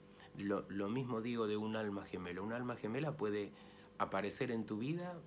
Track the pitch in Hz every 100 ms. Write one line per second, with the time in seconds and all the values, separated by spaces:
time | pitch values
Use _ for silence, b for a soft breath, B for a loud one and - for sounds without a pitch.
0 | - B B - 101 98 - 98 101 123
1 | 123 113 117 117 107 107 107 110 107 98
2 | 90 90 87 90 104 120 123 120 107 123
3 | 151 151 107 104 101 B B B B -
4 | 101 98 101 - 123 113 107 107 131 170
5 | 180 170